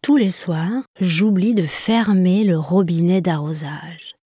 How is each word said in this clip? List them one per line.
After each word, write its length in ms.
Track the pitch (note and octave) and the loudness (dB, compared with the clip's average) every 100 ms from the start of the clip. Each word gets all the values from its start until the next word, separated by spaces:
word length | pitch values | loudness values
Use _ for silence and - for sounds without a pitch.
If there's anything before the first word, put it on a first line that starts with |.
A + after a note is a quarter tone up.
tous 140 | - C#4+ | 2 2
les 160 | G3 | 2
soirs, 540 | F3+ - D#3+ E3+ A#3+ - - | -2 -4 -4 -2 -4 -8 -4
j'oublie 520 | F#3 D#3+ G#3+ G3 G3+ | -2 0 2 2 2
de 120 | A3 D#3+ | 0 -2
fermer 800 | - - A3+ G#3+ G3 F3+ F#3+ G#3+ | -4 -2 0 2 2 4 2 2
le 120 | E3 | 0
robinet 640 | C#3+ F3+ F3+ E3 E3+ F#3+ | 0 0 2 0 2 2
d'arrosage. 960 | F3+ D#3+ D3 D#3 D3 D3+ D#3+ E3 - - | 0 -2 -4 -8 -10 -12 -14 -18 -20 -20